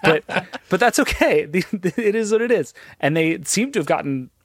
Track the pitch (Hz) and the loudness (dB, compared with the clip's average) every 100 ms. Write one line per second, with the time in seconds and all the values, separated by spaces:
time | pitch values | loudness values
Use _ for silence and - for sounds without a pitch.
0 | - 156 - - - - - 185 240 - | 2 2 0 -8 -8 -12 -4 0 2 2
1 | 269 - 320 160 156 165 170 208 185 - | 0 2 2 2 0 -2 -4 -4 -4 -2
2 | 220 214 214 220 240 226 143 - - - | 0 0 0 0 2 0 -2 -10 -20 -4
3 | 139 160 160 165 156 - 262 247 143 165 | 0 2 0 -2 -4 -2 -2 -2 -2 -2
4 | 147 135 127 _ | -2 -6 -8 _